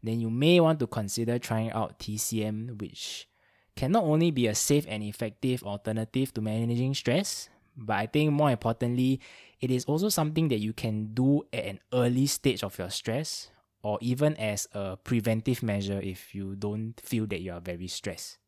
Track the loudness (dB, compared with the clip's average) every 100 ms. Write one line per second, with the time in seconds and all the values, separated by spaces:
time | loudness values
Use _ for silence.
0 | -2 -2 0 2 6 8 8 4 0 -2
1 | -4 -2 0 -2 0 -2 0 -2 -4 -6
2 | -8 -4 -2 -2 -2 -4 -8 -8 -10 -10
3 | -12 -12 -14 _ _ _ _ -4 2 2
4 | 4 4 4 4 2 2 2 2 2 -6
5 | -6 -6 -8 -2 -2 -2 -4 -6 -4 -4
6 | -2 -2 -2 -2 -2 0 0 0 0 0
7 | 2 2 0 -6 -12 _ _ -14 -2 -2
8 | 2 2 4 4 4 4 0 0 0 2
9 | 2 2 -4 -20 -20 _ 0 0 0 0
10 | 2 0 0 2 2 2 -2 -4 -4 -2
11 | -4 2 4 4 2 -6 -6 -8 _ 2
12 | 4 4 2 2 0 0 -4 -6 -6 -4
13 | -2 -4 -4 -8 -12 _ _ _ -4 -2
14 | 0 2 2 2 -2 -4 -6 -6 -6 -8
15 | 0 0 2 0 0 0 0 -2 -2 -4
16 | -4 -8 -12 -10 -8 -6 -4 -4 -6 -10
17 | -4 -2 -2 -4 -6 -8 -8 -8 -8 -6
18 | -8 -8 -12 -16